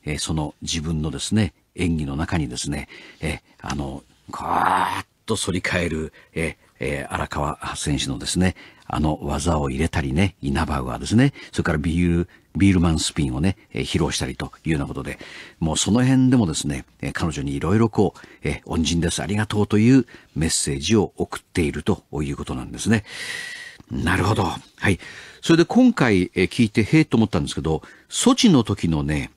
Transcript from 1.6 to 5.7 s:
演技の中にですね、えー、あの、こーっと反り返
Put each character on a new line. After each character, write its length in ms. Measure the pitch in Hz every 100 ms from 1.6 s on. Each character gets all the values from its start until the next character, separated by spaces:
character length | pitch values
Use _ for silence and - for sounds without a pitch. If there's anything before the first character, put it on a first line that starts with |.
| _
演 220 | - 90 80
技 80 | 71
の 100 | 98
中 220 | - 185
に 100 | 135
で 80 | 123
す 140 | 71
ね、 180 | 71 69 - - -
え 220 | 82 80 _ _
ー、 120 | -
あ 40 |
の、 280 | 69 69 67 _ _ -
こ 140 | -
ー 580 | - - - 92 92 98
っ 40 | - _ -
と 100 | 107
反 160 | -
り 80 | 90
返 280 | -